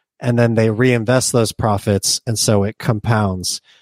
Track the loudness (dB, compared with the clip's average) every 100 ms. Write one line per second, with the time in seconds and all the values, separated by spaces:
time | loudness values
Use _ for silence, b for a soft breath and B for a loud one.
0 | _ _ -2 2 2 2 0 2 2 2
1 | 2 0 2 0 0 -2 -2 0 0 -2
2 | -2 -4 -4 -2 0 2 0 -2 -4 -2
3 | 0 0 0 -2 -6 -10 b b